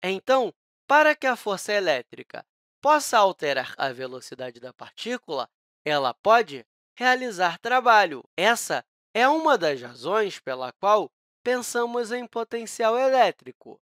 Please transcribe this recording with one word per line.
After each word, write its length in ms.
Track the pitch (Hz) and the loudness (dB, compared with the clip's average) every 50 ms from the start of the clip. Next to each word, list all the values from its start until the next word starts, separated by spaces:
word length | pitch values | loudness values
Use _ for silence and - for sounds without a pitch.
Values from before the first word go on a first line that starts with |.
Então, 520 | - 180 190 190 _ - 254 - 480 392 - _ _ _ _ _ _ _ | -4 -6 -6 -6 _ 2 2 2 2 0 -4 _ _ _ _ _ _ _
para 280 | 269 294 302 302 302 | 4 4 4 4 2
que 120 | - - 262 | 0 -2 -4
a 80 | 247 | -4
força 380 | 220 - 214 202 175 - - 208 | -4 -4 -6 -6 -6 -4 -2 -2
elétrica 680 | 208 196 175 147 127 120 _ - - 120 _ - - - _ _ _ _ _ _ _ | -2 0 0 0 -2 -2 _ -18 -20 -20 _ -16 -18 -18 _ _ _ _ _ _ _
possa 360 | - 262 302 302 277 - - 233 | 0 2 2 2 2 0 2 4
alterar 560 | 208 196 175 _ - 147 139 135 127 - - - | 4 4 2 _ -4 -4 -4 -4 -4 -8 -8 -6
a 140 | - 135 | -6 -6
velocidade 680 | 127 120 131 127 127 127 120 - - 127 131 127 120 120 | -6 -8 -10 -12 -12 -14 -16 -16 -14 -12 -12 -14 -14 -16
da 120 | 117 127 | -20 -20
partícula, 800 | 120 _ 120 110 _ - - 220 247 240 _ - 160 135 120 - _ _ _ _ _ _ _ | -18 _ -20 -20 _ -14 -8 -8 -8 -8 _ -8 -6 -6 -6 -8 _ _ _ _ _ _ _
ela 300 | 151 151 147 139 127 117 | -2 -2 0 0 -2 -4
pode 520 | _ _ 196 220 240 226 - 143 131 117 _ _ _ _ _ _ - | _ _ 4 4 4 4 0 -6 -16 -16 _ _ _ _ _ _ -2
realizar 600 | 240 254 254 254 254 247 214 175 185 175 165 - | 0 0 0 0 -2 -6 -4 -2 -2 -2 -2 -4
trabalho. 640 | _ 233 247 262 240 247 233 214 202 180 147 127 - _ _ - | _ 0 0 2 4 6 6 6 6 4 0 -8 -14 _ _ 0
Essa 480 | 175 208 233 220 - - 165 135 - _ _ _ _ _ _ | 2 2 2 0 -2 -4 -6 -6 -6 _ _ _ _ _ _
é 140 | 214 240 269 | 2 2 4
uma 300 | 294 320 320 320 285 226 | 2 2 2 2 2 2
das 240 | 170 156 143 131 | 2 -2 -2 -2
razões 580 | 120 123 123 120 113 151 190 220 214 196 - - | -8 -16 -18 -10 -6 -4 -2 -2 -2 -2 -4 -10
pela 320 | _ - 131 127 127 123 | _ -10 -8 -8 -8 -12
qual 400 | 120 _ - 196 214 214 180 135 _ _ _ _ _ _ _ | -12 _ 0 2 2 2 2 -2 _ _ _ _ _ _ _
pensamos 680 | 240 247 254 240 - - 247 240 240 240 240 240 208 | -2 -2 -2 -4 -6 -4 -2 -4 -2 -2 -4 -6 -4
em 140 | 226 247 247 | -6 -8 -8
potencial 720 | 226 _ 233 226 _ - 233 233 208 - - 233 220 226 240 | -8 _ -8 -8 _ -8 -10 -10 -10 -8 -2 0 0 2 2
elétrico 840 | 269 269 262 262 240 190 156 _ _ 131 123 _ _ 117 107 _ _ | 2 2 4 4 4 4 2 _ _ -20 -20 _ _ -20 -20 _ _